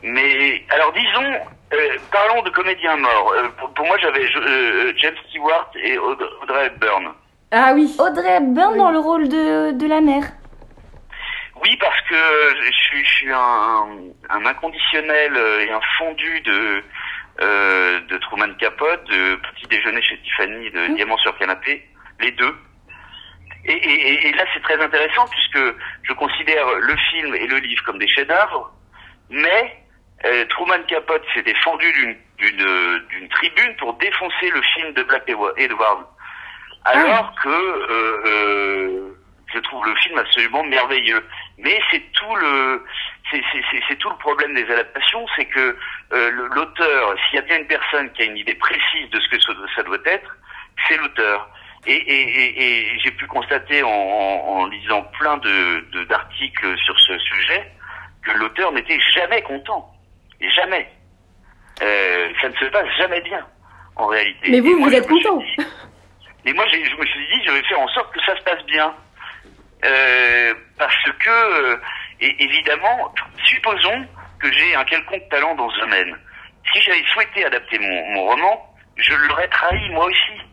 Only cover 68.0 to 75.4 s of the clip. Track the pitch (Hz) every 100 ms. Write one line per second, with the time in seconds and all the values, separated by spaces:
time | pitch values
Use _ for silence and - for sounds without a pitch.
68 | 233 - - 185 - 170 - 151 156 -
69 | - - - - - - - _ 117 135
70 | 135 127 123 120 120 113 - _ 147 -
71 | - - 214 233 226 165 135 120 - -
72 | - - 135 - 139 151 151 151 190 247
73 | 139 - - - - 254 220 196 185 233
74 | 254 - - - 143 131 165 156 131 165
75 | 160 190 - 147